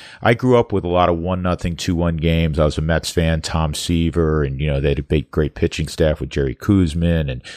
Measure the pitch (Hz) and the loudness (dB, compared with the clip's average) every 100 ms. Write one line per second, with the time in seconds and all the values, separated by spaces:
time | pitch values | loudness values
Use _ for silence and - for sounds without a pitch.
0 | - - 110 117 127 120 117 98 87 90 | -20 -4 0 2 4 2 2 -2 0 2
1 | 90 85 87 90 90 87 90 82 - 85 | 4 2 -2 -2 -2 -2 -4 -4 -2 0
2 | 85 82 82 82 82 76 76 82 80 78 | 0 0 0 2 2 2 2 2 0 -2
3 | - 85 80 80 - 80 78 71 - 85 | 0 0 0 0 -2 -2 -2 -4 -2 0
4 | 82 85 80 78 69 67 76 69 71 69 | 0 0 0 2 0 -2 -2 0 0 -2
5 | - 78 - - 76 - 82 - 78 - | 0 -2 0 -2 -2 0 -4 -2 -6 0
6 | 80 73 69 76 69 60 - 98 85 85 | 0 0 -4 -4 -4 -4 2 2 2 0
7 | 85 82 71 62 - | 0 0 -2 -8 -12